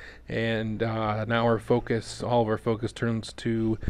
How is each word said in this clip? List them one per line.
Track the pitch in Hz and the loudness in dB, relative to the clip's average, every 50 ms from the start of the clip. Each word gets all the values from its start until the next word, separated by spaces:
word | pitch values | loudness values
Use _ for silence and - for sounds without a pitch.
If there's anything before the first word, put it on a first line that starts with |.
| - - - - - | -18 -18 -18 -16 -10
and, | - 120 113 113 113 113 110 110 110 110 107 | -6 -4 -2 0 0 0 -2 -2 -4 -2 -2
uh, | 113 110 113 113 110 107 104 110 110 | -2 -2 0 0 0 0 0 -2 0
now | 113 117 117 117 | 0 2 4 4
our | 117 117 107 | 4 4 2
focus, | - - 123 120 - - 120 110 - - - - - | 4 2 2 2 2 0 -2 -2 -2 -6 -8 -6 -2
all | 107 120 120 | 2 2 4
of | 113 | 4
our | 107 110 | 4 0
focus | 110 - 117 113 107 117 104 | 0 2 0 0 0 -2 -4
turns | - - 120 117 113 113 - - - | -4 -2 -2 0 0 -2 -4 -6 -12
to | - - 117 113 113 113 110 110 - - | -4 -2 0 0 2 2 2 0 0 0